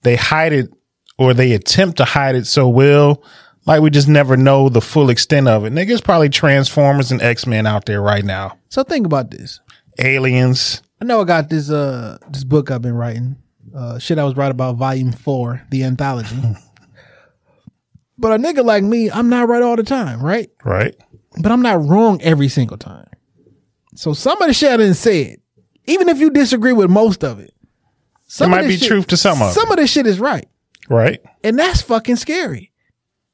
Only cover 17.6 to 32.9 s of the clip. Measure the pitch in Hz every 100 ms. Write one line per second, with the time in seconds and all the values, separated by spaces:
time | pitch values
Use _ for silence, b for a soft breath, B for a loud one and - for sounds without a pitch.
17.6 | b _ _ _ _ - 220 220 294 294
18.6 | 233 214 196 233 220 214 240 247 240 240
19.6 | 240 233 220 262 180 117 143 220 208 _
20.6 | 120 92 110 - _ _ _ - 165 240
21.6 | 247 185 147 190 226 180 165 151 139 143
22.6 | 117 104 - 64 - - _ _ _ _
23.6 | _ _ _ - 165 147 254 381 339 254
24.6 | 294 233 208 170 233 180 123 - _ _
25.6 | _ _ - 359 349 285 311 285 247 247
26.6 | 240 233 185 196 226 180 143 104 - _
27.6 | _ _ _ _ _ _ _ - 185 180
28.6 | 294 185 247 208 185 175 202 151 104 185
29.6 | 453 370 285 302 240 185 262 202 - _
30.6 | _ _ - 117 117 - _ _ 214 240
31.6 | 349 - - 226 233 240 - 330 285 131
32.6 | 180 _ _